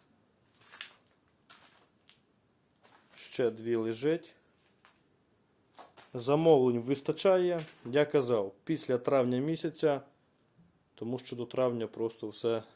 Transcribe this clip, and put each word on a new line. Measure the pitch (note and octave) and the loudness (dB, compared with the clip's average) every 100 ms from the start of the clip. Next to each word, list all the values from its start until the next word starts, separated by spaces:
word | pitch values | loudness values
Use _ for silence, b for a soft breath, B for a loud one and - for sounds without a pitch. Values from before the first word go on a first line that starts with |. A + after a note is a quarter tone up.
| _ _ _ _ _ _ - - - - _ _ _ _ _ - - _ _ _ _ - _ _ _ _ _ _ _ - _ - | _ _ _ _ _ _ -20 -18 -18 -20 _ _ _ _ _ -20 -20 _ _ _ _ -20 _ _ _ _ _ _ _ -20 _ -20
Ще | - - A#2+ | -16 -2 -2
дві | A2 A2+ A#2 | -2 -4 -2
лежить. | A2+ A2+ C#3+ E3 - _ _ _ _ _ _ _ _ _ _ _ _ _ _ - - - - | -2 -2 -2 -2 -6 _ _ _ _ _ _ _ _ _ _ _ _ _ _ -20 -20 -20 -14
Замовлень | B2+ A#2 D3 E3 D3 B2+ A#2+ | -8 0 4 6 8 6 2
вистачає, | A#2 C#3 - D#3 G3 F#3 F3+ E3+ D#3 - A#2+ | 0 -4 -2 0 4 4 2 -2 -6 -14 -2
я | C3+ D3 | 0 2
казав, | D3 B2 A#2 G2 - | 2 2 0 0 -8
після | - D#3 - E3 | -6 -4 0 -2
травня | D#3+ C#3 B2 B2 | 2 2 2 0
місяця, | C#3+ E3 E3+ D3+ D#3 C#3 - _ _ _ _ _ _ _ _ - | -2 -2 -6 0 0 0 -6 _ _ _ _ _ _ _ _ -12
тому | A2+ B2+ | -8 -8
що | - B2 | -8 -10
до | A#2+ | -8
травня | C3 B2+ A#2+ A2 | 0 0 0 -6
просто | - A2+ - G#2+ | -4 -6 -6 -12
все | G#2 A#2 A2+ A2 | -4 -2 -2 -6